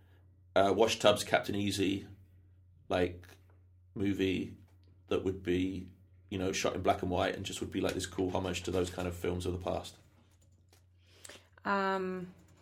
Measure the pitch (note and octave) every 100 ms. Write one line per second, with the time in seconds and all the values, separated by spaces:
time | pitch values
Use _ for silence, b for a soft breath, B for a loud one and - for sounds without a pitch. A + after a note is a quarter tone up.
0 | b b b - - F#2 G2 F#2+ A2 -
1 | G#2 - - - - G2+ G2+ G2+ F#2+ G2
2 | - - - - - - - - - F#2
3 | F2+ - - - - - - - - A2+
4 | G2+ F#2+ F#2+ F#2 - - - - - -
5 | - G2 F#2 F2+ F2+ F2+ F#2 F#2+ - -
6 | - - - G2 F#2+ - - F2+ G2 -
7 | F#2 F2+ F#2+ - G2 - F2 F#2+ F#2 -
8 | F2+ - F#2 F#2 F#2 F2+ - F#2 F2 -
9 | F2+ F2 F2+ F2+ F2+ F2 F2+ F2 - -
10 | - _ _ _ _ - _ - _ _
11 | B B B B B - G3+ G3+ F#3+ F#3+
12 | F#3 F#3 F3+ - - -